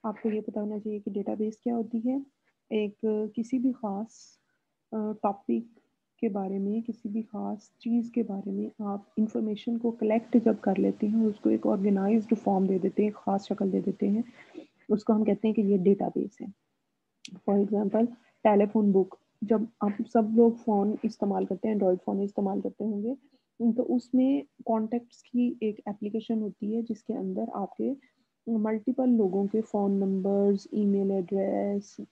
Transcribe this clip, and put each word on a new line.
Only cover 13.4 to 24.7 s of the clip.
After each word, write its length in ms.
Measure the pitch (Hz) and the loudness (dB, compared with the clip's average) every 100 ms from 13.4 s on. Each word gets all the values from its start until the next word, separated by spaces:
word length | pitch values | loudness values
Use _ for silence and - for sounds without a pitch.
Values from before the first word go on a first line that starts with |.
शक्ल 260 | - 202 196 | -2 -2 0
दे 100 | 190 | 0
देते 260 | 185 190 202 | -2 -2 0
हैं, 160 | 214 - - - - - _ - | 0 -4 -12 -20 -20 -20 _ -2
उसको 240 | 214 - | 0 2
हम 100 | 220 | 2
कहते 240 | 214 202 220 | 2 2 2
हैं 80 | |
कि 60 | 214 | 2
ये 160 | 196 202 | 2 4
डेटाबेस 600 | 180 196 - - 202 _ | 4 4 2 -2 -6 _
है। 120 | 202 - _ _ _ _ _ _ - | -16 -16 _ _ _ _ _ _ -20
For 300 | 185 - 202 | -8 0 0
example, 420 | 202 208 208 214 233 - _ _ | 2 0 0 2 0 -2 _ _
telephone 480 | 214 208 208 220 208 | 4 6 4 4 4
book, 280 | 190 190 - _ _ | 4 2 -6 _ _
जब 240 | 202 220 226 _ | -2 0 0 _
आप 140 | 208 202 226 | -4 -4 0
सब 200 | 233 214 220 | 0 4 6
लोग 200 | 233 233 | 6 4
phone 400 | - 208 202 214 | 0 2 2 0
इस्तेमाल 400 | 220 - 202 190 | -4 -2 -2 -2
करते 220 | 190 185 220 | -2 -2 -2
हैं, 80 | |
Android 220 | 208 190 185 | 2 2 2
phone 240 | - 202 | -2 -2
इस्तेमाल 400 | 202 - 196 202 | -2 -2 -2 -2
करते 220 | 196 - | -6 -6
होंगे, 320 | 214 202 220 269 _ _ _ - 233 | -4 -4 -4 -8 _ _ _ -2 0
तो 100 | 233 | 2
उसमें 640 | 247 247 - 254 262 285 277 _ | 0 -2 0 2 2 0 -4 _
contacts 560 | - | -2